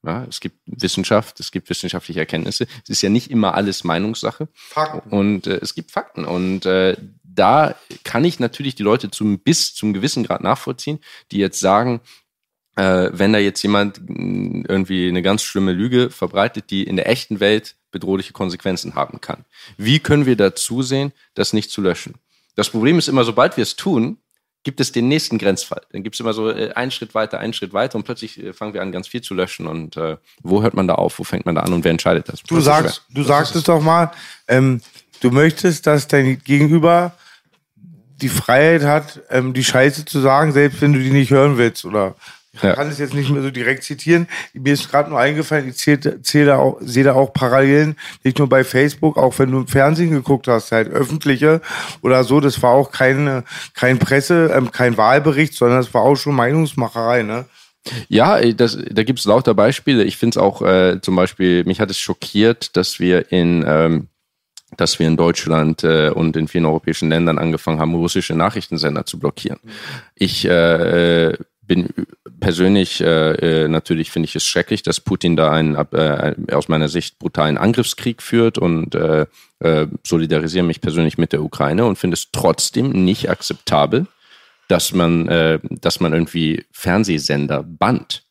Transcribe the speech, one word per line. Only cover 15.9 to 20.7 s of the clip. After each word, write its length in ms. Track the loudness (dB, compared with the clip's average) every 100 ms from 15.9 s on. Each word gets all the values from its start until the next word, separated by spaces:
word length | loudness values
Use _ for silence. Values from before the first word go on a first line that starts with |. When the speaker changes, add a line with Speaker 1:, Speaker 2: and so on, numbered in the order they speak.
| 0 0
Speaker 1:
verbreitet, 600 | -4 -4 -2 -2 -4 -8
die 120 | -6
in 120 | -4 -2
der 120 | 0
echten 300 | -2 -4 -2
Welt 380 | 0 0 -4 _ _
bedrohliche 420 | -10 -4 -4 -6
Konsequenzen 600 | -8 -8 -6 -6 -6 -6
haben 260 | -8 -8 -8
kann. 240 | -12 -14 _ _ -20 -8
Wie 220 | 0 0
können 280 | 2 2 2
wir 100 | 2
da 180 | 2
zusehen, 580 | 0 -6